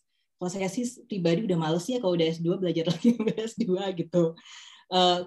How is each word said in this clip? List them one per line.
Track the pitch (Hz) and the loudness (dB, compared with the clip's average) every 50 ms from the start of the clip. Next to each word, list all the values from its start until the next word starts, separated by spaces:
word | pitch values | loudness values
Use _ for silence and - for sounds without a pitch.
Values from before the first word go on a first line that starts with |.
| _ _ _ _ _ _ _ | _ _ _ _ _ _ _
kalau | - 180 180 | -8 -8 -6
saya | 175 196 190 | -4 -4 -4
sih | 185 - 254 240 247 - - - | -4 -2 -4 -6 -6 -8 -12 -12
pribadi | - 220 196 170 170 170 165 220 | -10 -4 -2 2 2 2 2 2
udah | 185 180 | 0 0
males | 165 160 156 160 175 - | 0 0 0 0 0 -2
ya | - 254 247 | -2 -4 -2
kalau | 240 185 175 170 | 0 0 2 2
udah | 165 | 2
S | 160 165 165 | 0 0 -2
dua | 170 170 185 190 | -2 -2 0 0
belajar | 185 175 160 165 160 175 | 0 -2 -2 0 0 -2
<laughs> | |
lagi | 170 - - 233 240 | -2 2 2 2 2
sampai | 233 220 220 - - | 2 0 -2 -2 -2
S | 220 233 - | -4 -6 -4
dua | - 226 175 180 185 202 190 185 | -4 -2 0 0 -2 -2 -4 -4
gitu. | 170 160 165 - 175 170 165 165 - - - - - - - - - _ - | -6 -6 0 2 2 2 2 0 -6 -14 -20 -20 -20 -20 -20 -20 -20 _ -2
Eh, | - 185 185 180 175 180 185 | 2 4 4 6 4 2 0